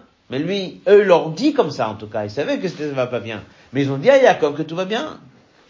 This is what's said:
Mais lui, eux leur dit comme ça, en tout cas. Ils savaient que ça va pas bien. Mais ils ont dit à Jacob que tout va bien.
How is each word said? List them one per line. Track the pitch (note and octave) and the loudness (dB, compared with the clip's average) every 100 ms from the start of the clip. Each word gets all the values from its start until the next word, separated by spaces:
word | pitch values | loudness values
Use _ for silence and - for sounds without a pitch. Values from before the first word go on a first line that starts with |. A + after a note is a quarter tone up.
| _ _ - | _ _ -10
Mais | B2+ | -6
lui, | E3 G3+ F3+ - - | -4 -4 -6 -6 4
eux | G3+ | 6
leur | G3 E3 D3+ | 8 4 2
dit | D#3+ C#4+ | -2 -2
comme | C#4+ F3 | 0 -2
ça, | C3+ A2+ | -2 -6
en | |
tout | G2+ G2+ | -6 -8
cas. | A2+ | -8
Ils | G#2 | -6
savaient | C#3+ D#3 F#3 | -6 -4 -4
que | F3+ | -6
ça | C#3 D3+ | -8 -8
va | C3+ B2 | -4 -4
pas | A#2+ | -4
bien. | G#2 G#2+ - _ _ | -8 -12 -14 _ _
Mais | C3 | -2
ils | C3+ | -2
ont | C#3 | 0
dit | G3 | 4
à | C4+ | 6
Jacob | B3+ D3 D3 C#3+ | 6 4 0 -2
que | |
tout | D3 E3 | -8 -6
va | |
bien. | F#3 A3 D#4 - - _ _ _ | -6 -6 -8 -14 -20 _ _ _